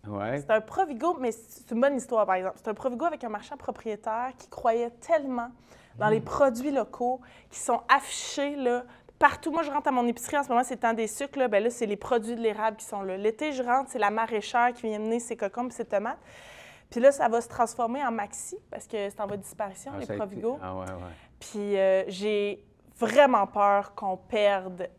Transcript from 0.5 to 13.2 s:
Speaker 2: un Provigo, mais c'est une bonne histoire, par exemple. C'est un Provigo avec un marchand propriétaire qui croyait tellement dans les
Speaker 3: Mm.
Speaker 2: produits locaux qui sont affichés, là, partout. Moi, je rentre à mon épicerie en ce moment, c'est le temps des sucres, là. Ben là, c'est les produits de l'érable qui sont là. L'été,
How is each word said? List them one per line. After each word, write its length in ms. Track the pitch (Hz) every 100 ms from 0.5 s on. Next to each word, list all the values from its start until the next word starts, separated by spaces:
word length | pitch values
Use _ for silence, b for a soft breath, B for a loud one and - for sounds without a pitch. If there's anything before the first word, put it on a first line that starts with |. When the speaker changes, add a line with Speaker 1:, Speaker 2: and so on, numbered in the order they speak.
Speaker 2:
un 80 | 220
Provigo, 560 | 214 - 370 240 320 330
mais 120 | 247
c'est 360 | 220 - - -
une 80 | 233
bonne 160 | 277 277
histoire, 280 | - 226 202
par 100 | 185
exemple. 200 | 185 -
C'est 80 | -
un 40 |
Provigo 300 | 208 269 240 330
avec 180 | 311
un 40 | 240
marchand 280 | 214 - 277
propriétaire 720 | - - 226 208 226 220 254 262
qui 100 | -
croyait 420 | - 240 226 240
tellement 580 | 240 - 330 277 247 240 - B B B -
dans 100 | 214
les 120 | 214
Speaker 3:
Mm. 40 |
Speaker 2:
produits 460 | - - 277 233 277
locaux 500 | 277 214 - 247 254 B B B
qui 80 | -
sont 220 | - 233 -
affichés, 600 | 277 - - - - 285 285
là, 280 | 247 240 247 B B _
partout. 320 | 269 - 330
Moi, 120 | 311
je 80 | 294
rentre 180 | 285 285
à 20 |
mon 140 | 262 240
épicerie 300 | 240 - 294
en 40 |
ce 40 | 269
moment, 140 | 240
c'est 100 | 254
le 60 | 254
temps 120 | 233
des 120 | 226 220
sucres, 300 | - 277 277
là. 100 | 254
Ben 140 | 202
là, 80 | 226
c'est 160 | 240 226
les 100 | 202
produits 400 | - 240 220 233
de 40 |
l'érable 360 | 226 208 220 214
qui 100 | -
sont 160 | 208
là. 140 | 190
L'été, 360 | 190